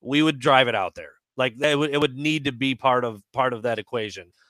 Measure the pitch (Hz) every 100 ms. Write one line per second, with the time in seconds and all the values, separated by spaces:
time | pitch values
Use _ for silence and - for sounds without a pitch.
0 | 120 143 156 139 139 131 120 110 90 -
1 | 76 _ _ - 127 113 151 143 147 147
2 | 147 127 151 156 139 120 135 123 131 123
3 | 120 104 - 127 127 117 117 110 104 120
4 | 107 95 87 _